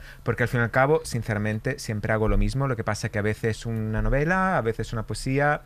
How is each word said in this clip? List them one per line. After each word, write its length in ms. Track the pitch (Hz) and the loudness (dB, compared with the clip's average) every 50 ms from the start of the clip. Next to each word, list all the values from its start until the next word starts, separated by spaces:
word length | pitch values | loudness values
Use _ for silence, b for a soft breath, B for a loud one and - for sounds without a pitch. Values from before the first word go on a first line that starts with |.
| B B B B | B B B B
Porque 220 | B 127 113 - 120 | B -2 0 0 0
al 40 | 113 | 0
fin 120 | - 120 | 2 0
y 20 | |
al 80 | 120 110 | 0 2
cabo, 300 | - 131 131 143 156 160 | 4 4 4 6 4 2
sinceramente, 760 | - - - 117 110 - 107 104 104 107 107 110 - 127 135 - | 2 -2 -6 -4 -2 -2 -2 -2 0 -2 -2 -2 -4 -6 -6 -6
siempre 320 | - - 110 104 - 113 | -6 -6 -4 -2 0 0
hago 160 | 110 107 110 104 | 2 2 4 4
lo 100 | 101 98 | 4 4
mismo. 300 | 104 107 107 131 139 135 | 4 2 2 0 0 0
Lo 80 | 127 | 0
que 80 | 113 107 | -2 -2
pasa 240 | 110 104 - - 113 | -2 -2 -2 -4 -4
que 100 | - 107 | -2 0
a 40 | |
veces 440 | 101 107 107 - - 113 107 - - | 0 0 0 0 0 -2 -2 -2 -4
una 360 | 117 113 110 110 110 107 107 | -6 -4 -4 -2 -2 -2 0
novela, 540 | 107 110 123 139 151 165 185 190 190 190 185 | 2 2 2 2 2 2 2 2 2 2 2
a 40 | 147 | 2
veces 320 | 107 113 110 - 110 - | 0 0 -2 -2 -4 -4
una 100 | - 113 | -4 -6
poesía, 600 | 107 - 107 - - 131 131 139 143 147 147 156 - | -4 -4 -6 -4 -2 0 2 2 4 2 2 0 -4